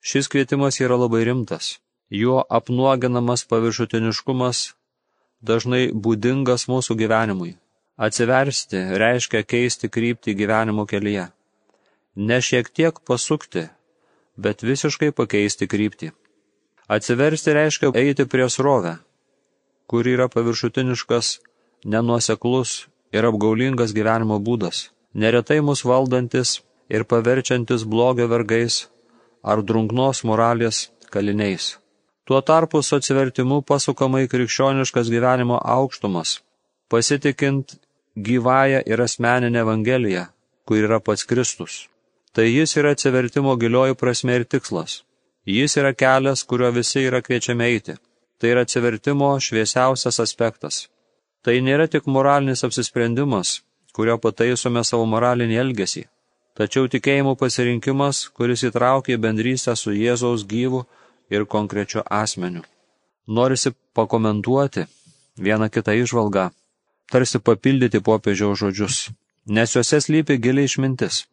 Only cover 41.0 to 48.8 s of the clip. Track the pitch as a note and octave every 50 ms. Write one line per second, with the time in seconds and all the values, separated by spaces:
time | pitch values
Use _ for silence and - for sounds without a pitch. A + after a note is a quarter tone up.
41 | - - G#2+ G2 - - A#2+ A#2+ B2 - - - E2+ - - - - _ _ _
42 | _ _ _ _ _ _ _ - A2+ A2+ A#2 C#3 D#3+ D#3 - D#3 C#3+ D3 C#3+ -
43 | - C#3 B2+ B2+ B2 A#2+ - C#3+ C#3 C3+ C3 B2 A#2 A#2 A#2 B2+ C3 C3 C3 -
44 | - B2+ A#2+ - - B2+ B2 B2 A#2+ _ - C3+ - - G#2+ F2 E2 - - -
45 | _ _ _ _ _ _ _ _ _ - G2 A2 C#3 D3 - D3+ C#3 C#3 C3 -
46 | C3+ C3 C3 C3+ C3 C#3 C3+ B2+ - _ B2 B2 B2 B2 A#2+ A#2+ A#2+ - - C#3
47 | C3+ C3 B2 B2+ A2+ - B2+ A#2+ - - B2 A#2+ A#2 A#2+ A#2+ A2 - - D#2+ -
48 | _ _ _ _ _ _ _ _ - A#2 A#2+ B2 B2 - - B2+